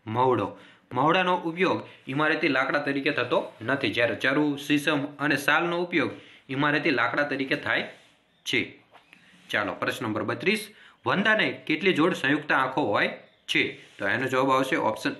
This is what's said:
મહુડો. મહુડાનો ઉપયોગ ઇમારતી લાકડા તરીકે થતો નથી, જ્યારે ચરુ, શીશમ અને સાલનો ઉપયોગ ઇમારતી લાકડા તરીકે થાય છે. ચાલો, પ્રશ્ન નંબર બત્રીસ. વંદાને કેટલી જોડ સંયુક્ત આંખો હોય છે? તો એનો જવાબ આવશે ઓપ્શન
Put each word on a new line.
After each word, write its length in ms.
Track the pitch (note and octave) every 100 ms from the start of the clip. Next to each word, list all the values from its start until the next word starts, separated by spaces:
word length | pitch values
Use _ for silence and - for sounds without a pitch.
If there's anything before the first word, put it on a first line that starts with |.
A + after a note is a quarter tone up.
| -
મહુડો. 500 | A2+ C3 A#2+ F#2 - - - _
મહુડાનો 420 | B2 D3 F3+ F#3 F#3
ઉપયોગ 520 | E3+ E3 F3 A2 - - -
ઇમારતી 400 | C3+ D3+ D#3+ -
લાકડા 320 | C3 C3 C#3+
તરીકે 320 | C#3 C#3 C#3+
થતો 420 | D3 A#2 F3 - -
નથી, 320 | A2+ C3+ A#2
જ્યારે 220 | G#2 A#2+ G2
ચરુ, 400 | B2+ C#3 D3+ C#3
શીશમ 500 | - D3 D3 D3+ C#3
અને 300 | - C#3+ C#3
સાલનો 460 | - D3+ E3+ F3
ઉપયોગ 300 | F3 E3 A#2 - - - -
ઇમારતી 400 | C3+ D3 D3 F3
લાકડા 340 | B2 A#2+ D3
તરીકે 320 | C#3+ C3+ C3 D3
થાય 340 | A2 B2 - - - _ _ _ -
છે. 340 | A#2+ - - _ - _ - - - -
ચાલો, 240 | A2+ G2+
પ્રશ્ન 320 | - B2+ B2 A#2
નંબર 180 | G#2+
બત્રીસ. 460 | A2 A#2 E3 G#3+ - - - - A2+
વંદાને 460 | D3+ A3+ G#3+ D#3
કેટલી 420 | A#2 - D#3 G3
જોડ 200 | D3 E3
સંયુક્ત 380 | - C3+ D3 D3
આંખો 300 | D3+ C3 -
હોય 260 | G#2 A2 F#3+ - - _ -
છે? 300 | D#3 A#2 - - -
તો 100 | G2
એનો 200 | A2 C3
જવાબ 240 | C3 C3
આવશે 240 | C3 C3 D#3+
ઓપ્શન 360 | A2 A2 D3 -